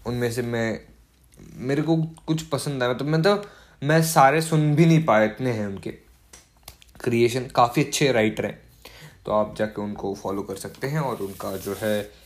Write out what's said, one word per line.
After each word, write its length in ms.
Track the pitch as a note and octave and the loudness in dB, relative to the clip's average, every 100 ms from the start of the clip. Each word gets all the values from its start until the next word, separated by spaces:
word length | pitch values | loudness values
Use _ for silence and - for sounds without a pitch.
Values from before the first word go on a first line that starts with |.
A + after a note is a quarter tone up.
| A#2 | -8
उनमें 260 | B2 A#2+ | -4 -2
से 100 | A#2+ | -2
मैं, 400 | A#2+ A#2 A2+ A2 - - _ _ _ - - | -4 -2 -2 -4 -10 -20 _ _ _ -20 -20
मेरे 280 | - B2 C#3+ | -10 -4 -2
को 160 | D3+ E3 | 0 0
कुछ 440 | D#3+ - - D#3 | 0 -8 -4 -4
पसंद 420 | - C#3 D3 C3+ | -4 -6 -4 -2
आया, 100 | B2 | -2
मतलब, 140 | B2 C#3+ | -2 0
मतलब 420 | D#3+ F#3 G3+ - - - _ | 2 2 2 -2 -18 -20 _
मैं 200 | C#3 D#3+ | 2 2
सारे 380 | D#3+ D#3+ C3+ D#3 | 4 6 6 4
सुन 340 | D#3+ D#3+ D3+ D3 | 2 2 2 4
भी 100 | E3 | 6
नहीं 180 | D#3+ | 6
पाया, 200 | D#3+ G#2+ | 6 4
इतने 280 | G#2+ G#2+ B2+ | 4 0 -4
हैं 160 | A2 G2+ | -4 -6
उनके 240 | G2 - - _ _ _ - _ _ - - _ - | -8 -10 -14 _ _ _ -20 _ _ -20 -20 _ -10
क्रिएशन। 440 | B2+ A#2 A#2+ B2+ A#2+ | -2 2 2 2 -2
काफ़ी 360 | - A#2+ D#3+ | 2 2 2
अच्छे 280 | - - C#3+ | -2 0 2
राइटर 340 | A#2+ A2 G#2+ G#2+ | 4 2 0 -6
हैं, 160 | - _ _ - - - - G2+ | -8 _ _ -20 -20 -20 -14 -2
तो 60 | |
आप 240 | G#2+ G#2 G#2+ | -2 -2 -4
जाके 240 | G#2+ G#2 | -6 -6
उनको 340 | G#2 G2 G2 G2 | -8 -8 -8 -6
फॉलो 260 | F#2+ G2 | -6 -6
कर 140 | G2 G2 | -8 -10
सकते 320 | G2+ - C3+ | -12 -10 -6
हैं 120 | D#3 | -4
और 180 | C3+ G#2+ | -4 -6
उनका 400 | G2 G2 G2+ F#2 | -8 -10 -10 -8
जो 180 | F#2 F#2+ | -8 -6
है 320 | A2 G#2 - - | -2 -2 -4 -12